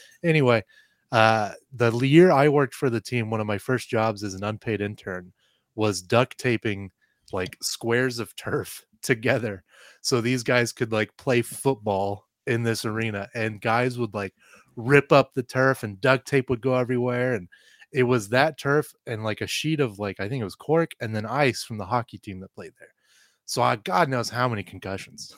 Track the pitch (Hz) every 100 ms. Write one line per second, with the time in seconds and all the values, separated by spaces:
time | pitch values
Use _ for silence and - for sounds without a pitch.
0 | - _ 170 156 127 113 - _ _ _
1 | _ 120 110 110 101 - _ 120 117 117
2 | 135 151 180 143 147 147 135 - 139 117
3 | - 123 107 110 107 101 - 123 - 113
4 | 110 104 104 95 104 107 - 104 101 101
5 | - 92 90 _ _ _ _ - 110 90
6 | 92 117 127 - 127 117 117 98 98 -
7 | _ _ _ 98 92 - - - 113 117
8 | 127 120 104 - - 135 101 - - _
9 | - 117 113 123 110 95 - _ - _
10 | - 123 117 127 117 123 120 - 117 110
11 | 107 - - 120 117 - 139 131 104 98
12 | 98 101 _ _ - 117 117 110 113 110
13 | 113 104 101 120 110 104 113 113 127 120
14 | 113 101 98 - _ - _ - 113 143
15 | 139 143 131 - 123 131 131 131 107 95
16 | 131 131 - 139 127 123 131 127 123 123
17 | 123 123 127 117 87 - _ _ - 135
18 | 123 127 98 123 151 147 143 147 143 -
19 | - 113 110 104 101 - 151 156 131 98
20 | 101 95 101 135 101 - - 160 160 -
21 | 117 110 110 131 139 110 - 110 95 120
22 | 110 104 - 92 95 - 87 - - _
23 | _ _ _ _ - - 120 123 - 185
24 | 160 131 113 117 127 110 98 95 95 98
25 | - - -